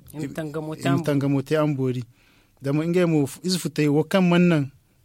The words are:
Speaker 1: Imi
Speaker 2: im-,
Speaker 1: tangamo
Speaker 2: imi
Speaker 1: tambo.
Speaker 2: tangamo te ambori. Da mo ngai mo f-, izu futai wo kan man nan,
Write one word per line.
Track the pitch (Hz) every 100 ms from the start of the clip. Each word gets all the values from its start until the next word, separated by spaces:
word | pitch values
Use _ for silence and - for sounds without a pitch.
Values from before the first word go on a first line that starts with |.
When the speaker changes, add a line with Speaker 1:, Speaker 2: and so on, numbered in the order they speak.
| -
Speaker 1:
Imi | 147
Speaker 2:
im-, | 143
Speaker 1:
tangamo | 151 156 156 156 156
Speaker 2:
imi |
Speaker 1:
tambo. | 139 139
Speaker 2:
tangamo | 151 143 139 139
te | 131 156
ambori. | 151 135 131 127 117 _ _ _ _ _
Da | 135
mo | 151
ngai | 170 175 175
mo | 156 135
f-, | -
izu | 185 185
futai | 160 - 151
wo | 143
kan | 151 196 180
man | 175 175
nan, | 160 139 - _ _